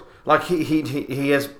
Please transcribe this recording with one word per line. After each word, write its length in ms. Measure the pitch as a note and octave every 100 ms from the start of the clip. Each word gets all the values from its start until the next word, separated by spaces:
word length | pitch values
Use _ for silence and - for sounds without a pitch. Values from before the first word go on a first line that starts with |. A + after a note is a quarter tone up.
| - -
Like, 200 | - D3+
he, 180 | - F3
he, 180 | C#3 D#3
he, 200 | C#3 C#3
he 280 | - C3 C#3
has 180 | C#3 C#3 -